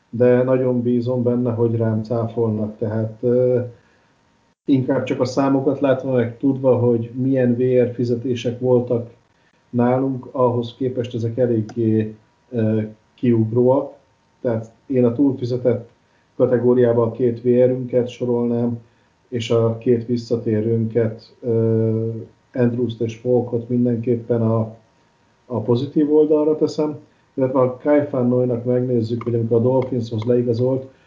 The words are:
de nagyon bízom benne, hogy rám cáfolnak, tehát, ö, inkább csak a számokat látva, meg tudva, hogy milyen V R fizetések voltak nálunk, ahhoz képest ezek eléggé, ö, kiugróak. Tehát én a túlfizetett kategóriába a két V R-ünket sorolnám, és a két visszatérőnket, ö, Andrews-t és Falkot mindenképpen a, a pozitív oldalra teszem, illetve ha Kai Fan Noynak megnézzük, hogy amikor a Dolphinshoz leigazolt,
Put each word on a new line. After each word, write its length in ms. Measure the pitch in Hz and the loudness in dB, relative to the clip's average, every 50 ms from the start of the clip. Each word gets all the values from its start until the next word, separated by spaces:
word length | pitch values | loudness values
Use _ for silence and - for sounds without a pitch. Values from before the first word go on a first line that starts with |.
| _ _ | _ _
de 340 | - 117 123 123 123 123 127 | 0 2 4 4 6 4 4
nagyon 380 | 131 131 127 131 127 123 123 | 2 2 2 2 0 0 0
bízom 420 | 117 123 123 120 113 127 127 123 117 | 0 0 0 0 0 -2 -2 0 0
benne, 280 | 123 120 120 123 120 | 0 0 0 0 -2
hogy 240 | 110 113 120 113 113 | 0 0 0 0 0
rám 280 | 113 113 113 110 110 110 | 0 0 0 0 -2 -2
cáfolnak, 720 | - 123 117 117 110 - 117 117 110 107 107 107 107 - | -2 -4 -4 -4 -4 -2 -2 -2 0 0 -2 -4 -6 -6
tehát, 400 | - 117 104 110 113 110 110 - - | -6 -4 -4 -2 -4 -4 -6 -6 -4
ö, 380 | - 123 120 127 127 123 127 117 113 117 - - _ _ _ _ _ _ _ _ _ _ _ _ _ _ _ _ _ | 0 2 2 2 2 2 2 0 -2 -4 -10 -18 _ _ _ _ _ _ _ _ _ _ _ _ _ _ _ _ _
inkább 380 | - 139 131 120 127 135 127 - | 0 2 2 2 0 -2 -2 -2
csak 160 | - 135 123 | -4 -2 -2
a 60 | 127 | -2
számokat 540 | 120 - 143 139 135 139 135 135 147 131 - | -2 0 0 0 2 0 0 0 0 -2 0
látva, 320 | 143 135 127 131 - 135 | 0 0 0 0 -2 -2
meg 260 | 127 123 113 113 - | 0 0 0 -2 -4
tudva, 400 | - - 139 131 127 135 131 117 | -2 -2 -2 0 0 2 2 2
hogy 340 | 113 120 123 120 113 113 113 - | 4 2 2 2 0 -2 -6 -6
milyen 420 | 131 123 135 135 131 127 120 120 | -4 -2 0 0 2 2 2 2
V 60 | 123 127 127 123 123 120 | 2 0 2 2 2 2
R 100 | 117 117 | 2 0
fizetések 640 | - 123 120 120 113 113 131 117 117 - 123 113 - | -2 -2 -2 -2 -2 -2 -4 -6 -4 -4 -6 -4 -2
voltak 500 | 127 127 127 120 117 - 123 113 113 - - _ _ _ _ _ _ _ _ _ _ _ | 0 2 2 2 2 0 -2 -4 -4 -8 -14 _ _ _ _ _ _ _ _ _ _ _
nálunk, 580 | - 120 120 123 127 131 135 135 131 123 - - | -2 0 2 2 2 0 0 -2 -4 -6 -10 -8
ahhoz 440 | - 135 127 120 117 120 113 - - | -2 0 0 2 2 -2 -4 -6 -6
képest 400 | - 135 123 - 127 113 - - | -6 -6 -4 -4 -4 -6 -6 -6
ezek 220 | 113 117 113 113 | -6 -4 -4 -2
eléggé, 800 | 131 123 117 117 110 107 - - 117 113 110 110 110 107 110 - - _ _ _ _ _ _ | 0 0 0 0 0 -2 -4 -4 -2 0 2 2 2 0 -2 -6 -14 _ _ _ _ _ _
ö, 320 | 127 117 110 107 110 110 107 107 - - _ _ _ | -4 -2 0 0 0 0 -2 -4 -10 -16 _ _ _
kiugróak. 800 | _ - 120 117 113 110 110 113 123 123 127 131 147 - - - - _ _ _ _ _ _ _ _ | _ 0 2 2 2 2 2 2 2 4 4 4 2 0 -4 -10 -20 _ _ _ _ _ _ _ _
Tehát 300 | - 123 113 110 113 - - _ _ | -4 -4 -4 -4 -6 -10 -18 _ _
én 200 | - 135 123 123 | -2 0 2 2
a 80 | 117 117 | 2 2
túlfizetett 760 | - 143 135 117 - 123 117 127 123 127 127 107 - - - _ _ _ _ _ _ _ _ _ | 2 2 2 2 0 -4 -4 -4 0 0 0 0 0 -4 -12 _ _ _ _ _ _ _ _ _
kategóriába 680 | - 127 - 123 117 120 123 123 127 120 117 117 120 117 | 0 2 2 2 4 4 4 4 6 4 4 4 2 0
a 80 | 113 | 0
két 300 | 110 - 127 120 113 113 | 0 0 0 0 -2 0
V 40 | 123 | 0
R-ünket 600 | 123 120 123 127 127 127 127 127 120 127 123 117 | 2 4 4 4 4 2 -2 -4 -2 0 0 0
sorolnám, 720 | 120 - - 127 123 120 120 120 120 120 117 120 120 117 113 - _ _ _ _ _ _ _ _ | -2 -4 -6 -2 -2 0 0 0 0 0 0 -2 -2 -4 -6 -10 _ _ _ _ _ _ _ _
és 240 | _ 127 113 110 - | _ -8 -6 -2 0
a 260 | 120 117 113 113 110 | 2 2 2 2 0
két 280 | - - 127 120 113 117 | 0 0 2 2 2 0
visszatérőnket, 1300 | - 120 117 - - 123 113 - 113 107 107 107 117 117 113 113 110 110 120 113 107 110 - - - _ _ | -2 -4 -4 -2 -2 -4 -2 0 0 0 0 2 0 0 0 0 0 0 0 0 0 -2 -8 -14 -20 _ _
ö, 680 | 131 123 113 113 113 113 113 113 113 113 110 110 113 113 113 110 - - _ _ _ _ - | -4 -2 0 2 2 2 2 2 2 0 0 -2 -2 -4 -6 -8 -12 -16 _ _ _ _ -2
Andrews-t 480 | 131 120 117 117 123 123 110 113 - | 0 0 0 0 0 -4 -4 -4 -4
és 160 | 120 110 113 | -6 -6 -6
Falkot 520 | - - 123 123 120 117 - 123 117 113 - | -6 -2 0 0 0 0 -2 -4 -6 -4 -2
mindenképpen 720 | 123 120 123 123 120 113 113 127 120 113 - - 120 113 | -2 0 0 0 -2 -2 -2 -2 -2 -2 -2 -2 -2 0
a, 320 | 113 113 113 113 110 110 - - _ _ _ _ _ _ _ _ _ _ _ _ _ | 0 0 0 0 -2 -4 -8 -16 _ _ _ _ _ _ _ _ _ _ _ _ _
a 140 | - 123 110 | -8 -6 -4
pozitív 540 | 113 123 120 123 143 143 - 160 147 143 151 | 0 0 0 0 -2 -2 0 0 2 4 4
oldalra 420 | 151 151 151 156 151 151 156 151 | 4 4 4 2 2 2 0 0
teszem, 420 | 151 160 143 - 160 151 151 147 - - _ _ _ _ _ _ | 0 -2 -2 -2 -2 -4 -4 -6 -10 -16 _ _ _ _ _ _
illetve 260 | 139 131 127 139 135 | -4 -2 0 2 2
ha 180 | 127 123 123 | 0 0 -2
Kai 240 | - - 147 147 147 | -2 0 2 2 2
Fan 260 | - - 143 127 120 | 2 0 -2 -2 0
Noynak 380 | 123 123 123 127 123 120 113 113 | 2 2 2 0 0 -2 -2 -2
megnézzük, 580 | 123 123 123 123 127 123 117 110 110 120 117 113 | -2 0 0 0 0 0 -2 -2 -2 -4 -4 -4
hogy 100 | 120 117 | -2 -2
amikor 240 | 117 113 113 120 | -2 0 0 2
a 40 | 113 | 2
Dolphinshoz 600 | 113 127 131 131 123 - 135 120 110 - 117 107 107 | 2 2 2 0 0 -2 -4 -6 -6 -4 -6 -4 0
leigazolt, 680 | 123 123 123 120 123 113 113 127 131 135 131 - - - _ _ | 0 0 2 2 0 0 0 0 0 -2 -2 -6 -10 -16 _ _